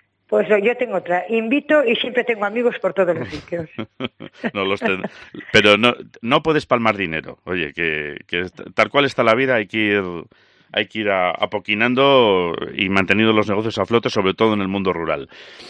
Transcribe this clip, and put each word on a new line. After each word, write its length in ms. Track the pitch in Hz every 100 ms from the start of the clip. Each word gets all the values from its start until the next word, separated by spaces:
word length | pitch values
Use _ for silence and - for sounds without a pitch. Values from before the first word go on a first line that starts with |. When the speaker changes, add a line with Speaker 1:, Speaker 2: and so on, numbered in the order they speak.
| _ _ -
Speaker 1:
Pues 180 | 214 202
yo 300 | 208 208 240
tengo 200 | 240 190
otra. 280 | - 180 -
Invito 560 | 226 220 285 - 302
y 120 | 240 226
siempre 280 | 254 240
tengo 220 | 226 220 202
amigos 320 | 226 240 -
por 140 | 190
todos 240 | 185 175 160
los 100 | 110
sitios. 400 | - - 170 160 -
Speaker 2:
<laughs> 760 | 110 - 127 _ - - 226
No 100 | 101
los 160 | 95 98
ten-, 220 | - 92 - - - - -
pero 240 | 110 104 104
no, 180 | 120 - - -
no 200 | 113 151
puedes 220 | 160 151 -
palmar 280 | 123 113 101
dinero. 440 | 87 80 71 - -
Oye, 280 | 90 76
que, 460 | 78 82 76 73 73 -
que 140 | 87
est-, 200 | 90 - - -
tal 140 | 107
cual 160 | 139 139
está 180 | -
la 100 | 117
vida, 220 | 113 135 120
hay 100 | 104
que 120 | 110
ir, 260 | 107 101 92 85 - _ _ _ _
hay 140 | - 107
que 140 | 107
ir 100 | 104
a-, 220 | 95 90
apoquinando 1200 | - 107 104 - 104 120 123 139 135 113 92 87 - 87 -
y 140 | 95
manteniendo 440 | 98 92 101 110
los 160 | 107 104
negocios 300 | 101 110 104
a 80 | 95
flote, 240 | 117 123
sobre 240 | 110 95 92
todo 180 | 110
en 80 | 104
el 60 | 95
mundo 260 | 98 92
rural. 360 | 82 80 73 69 - - -